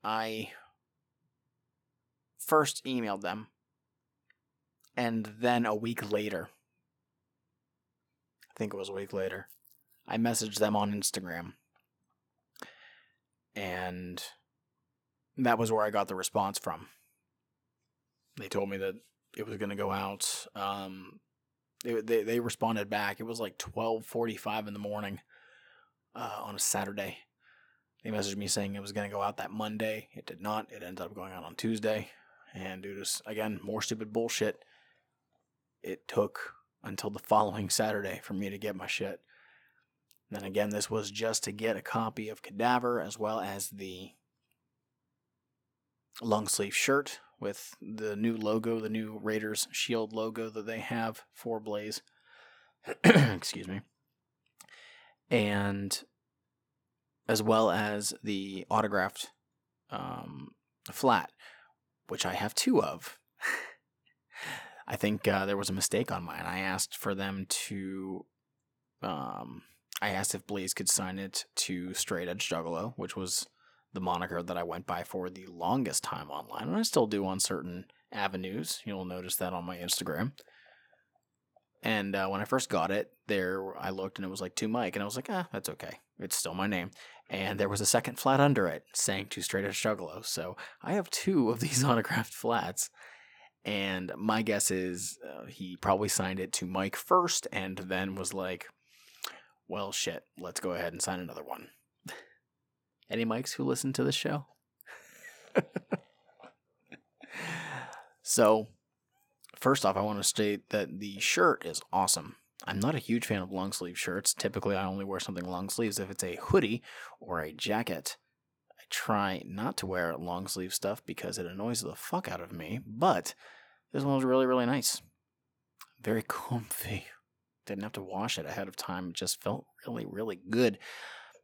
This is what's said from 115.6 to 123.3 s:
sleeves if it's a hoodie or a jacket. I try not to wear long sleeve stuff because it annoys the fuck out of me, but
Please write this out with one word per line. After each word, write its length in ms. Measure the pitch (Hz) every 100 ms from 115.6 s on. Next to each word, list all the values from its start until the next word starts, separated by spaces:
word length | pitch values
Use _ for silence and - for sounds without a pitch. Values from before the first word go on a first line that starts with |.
| 98
sleeves 320 | - 113 98
if 100 | 95
it's 140 | 98
a 160 | 92 87
hoodie 400 | - 190 113 117 - - - -
or 220 | - 87
a 100 | 78
jacket. 640 | 76 - 107 117 82 - - _ _ _ _ _ -
I 40 | -
try 540 | - - 104 98 92 -
not 300 | 95 117 -
to 80 | 92
wear 300 | 90 85 73
long 320 | 87 87 95
sleeve 260 | 95 92
stuff 300 | - 98 107 -
because 320 | - - 95
it 80 | 87
annoys 360 | 95 113 117
the 140 | 101 -
fuck 360 | - 175 -
out 80 | 87
of 140 | 87
me, 260 | 85 80 117 135
but 480 | 110 180 98 -